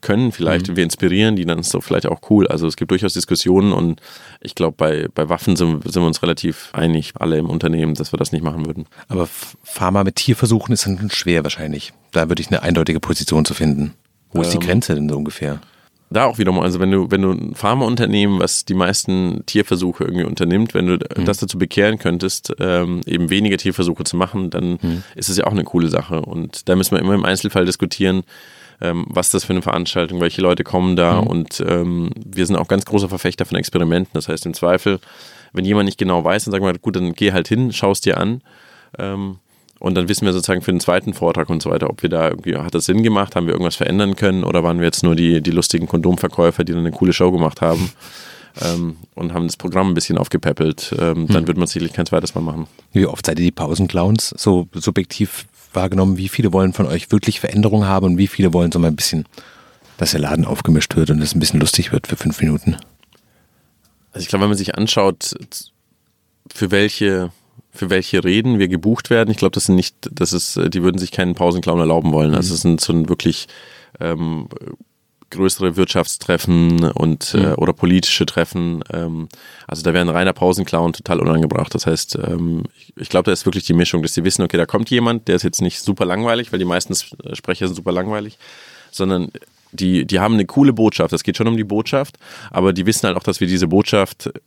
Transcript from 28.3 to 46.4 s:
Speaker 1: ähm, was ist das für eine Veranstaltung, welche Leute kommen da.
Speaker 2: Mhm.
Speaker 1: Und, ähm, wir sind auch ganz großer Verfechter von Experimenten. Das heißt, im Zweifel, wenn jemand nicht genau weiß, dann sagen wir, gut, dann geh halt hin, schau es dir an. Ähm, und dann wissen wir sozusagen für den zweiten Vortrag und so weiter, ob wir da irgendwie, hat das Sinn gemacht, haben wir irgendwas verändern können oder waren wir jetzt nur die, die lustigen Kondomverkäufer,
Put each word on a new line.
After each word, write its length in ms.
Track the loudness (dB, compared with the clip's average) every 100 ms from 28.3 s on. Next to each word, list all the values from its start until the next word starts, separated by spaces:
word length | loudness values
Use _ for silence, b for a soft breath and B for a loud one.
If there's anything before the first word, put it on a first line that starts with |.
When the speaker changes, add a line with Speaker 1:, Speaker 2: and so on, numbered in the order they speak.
| B B B B B
Speaker 1:
ähm, 260 | -6 -4 -4
was 200 | -2 0
ist 60 |
das 100 | -2
für 100 | 0
eine 80 | -2
Veranstaltung, 580 | 0 -4 -2 -2 -2 0
welche 220 | -2 2
Leute 200 | 2 2
kommen 320 | 0 0 2
da. 260 | 4 4 4
Speaker 2:
Mhm. 60 | 2
Speaker 1:
Und, 380 | 0 -4 -4 -2
ähm, 440 | 0 0 -2 -4 -6
wir 200 | -8 -4 0
sind 100 | 0
auch 120 | 2
ganz 160 | 0
großer 240 | 0 -2 -2
Verfechter 360 | -4 -6 -4
von 120 | -4 -4
Experimenten. 540 | -2 -2 0 0 0
Das 140 | -6 -6
heißt, 180 | -6 -6
im 80 |
Zweifel, 460 | -2 0 2 0 -2 B B B B B
wenn 120 | -4
jemand 220 | 0 2 0
nicht 120 | -2
genau 240 | 0 2
weiß, 220 | 2 0
dann 80 | 0
sagen 120 | -2 0
wir, 100 | -2
gut, 160 | -2 -2
dann 180 | -2
geh 180 | 0 0
halt 160 | 2 0
hin, 240 | 0 0
schau 200 | 0 0
es 80 | 0
dir 180 | 0 0
an. 240 | -2 -4 b b b b b -10
Ähm, 400 | -8 -6 -8 -10 _ b b _
und 140 | -2 -2
dann 120 | -2
wissen 160 | 0
wir 80 | 0
sozusagen 300 | 0 0 -2
für 80 | 0
den 80 | 0
zweiten 320 | 2 0 0
Vortrag 360 | -2 0 0 -2
und 120 | -2
so 80 | 0
weiter, 200 | -2 -2
ob 120 | -2
wir 60 | -2
da 220 | 0 0
irgendwie, 260 | -2 -4 -4
hat 180 | -2
das 120 | -2 0
Sinn 160 | 2
gemacht, 340 | 4 2 0 -2
haben 100 | 0
wir 60 |
irgendwas 240 | 0 -2 -2
verändern 400 | 0 2 0 2
können 260 | 0 2
oder 220 | 2 2
waren 140 | 2 2
wir 80 | 0
jetzt 160 | 2
nur 120 | 2
die, 260 | 4 4 4
die 80 | 2
lustigen 360 | 0 2 0 0
Kondomverkäufer, 800 | 2 2 2 0 2